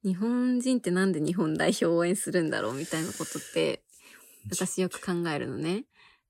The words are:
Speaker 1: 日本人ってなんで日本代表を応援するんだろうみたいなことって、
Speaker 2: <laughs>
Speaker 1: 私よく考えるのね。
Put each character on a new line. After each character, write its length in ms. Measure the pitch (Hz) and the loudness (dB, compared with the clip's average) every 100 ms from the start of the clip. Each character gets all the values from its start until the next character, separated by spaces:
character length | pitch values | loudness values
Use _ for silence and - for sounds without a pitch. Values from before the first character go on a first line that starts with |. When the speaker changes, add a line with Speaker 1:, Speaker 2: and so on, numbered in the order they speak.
Speaker 1:
日 100 | 202 | 0
本 460 | 180 220 247 247 247 | 0 0 2 2 2
人 180 | 254 254 | 2 2
っ 20 | |
て 100 | 185 | 2
な 160 | 180 196 | 2 4
ん 60 | |
で 80 | 165 | 2
日 140 | 151 | 0
本 200 | 180 156 | 2 0
代 160 | 156 160 | 2 2
表 160 | 214 170 | 4 4
を 100 | 170 | 4
応 80 | |
援 120 | 175 185 | 2 0
す 140 | - | 0
る 120 | 175 | 0
ん 80 | 160 | 0
だ 100 | 117 | -2
ろ 100 | 107 | -2
う 40 | |
み 120 | 131 165 | -4 -4
た 140 | 160 | -4
い 40 | |
な 40 | 151 | -4
こ 120 | - | -6
と 140 | 165 151 | -8 -8
っ 40 | - | -6
て、 300 | 165 160 - _ - - | 0 0 -2 _ -20 -20
Speaker 2:
<laughs> 360 | - - - 104 | -20 -20 -16 -8
Speaker 1:
私 300 | 180 185 - | -4 -2 0
よ 80 | 185 | -2
く 120 | - | -2
考 280 | - 175 170 | -4 -2 0
え 80 | 147 | -2
る 100 | 123 | -4
の 100 | - | -4
ね。 280 | 156 190 277 _ - _ | -2 -4 -6 _ -20 _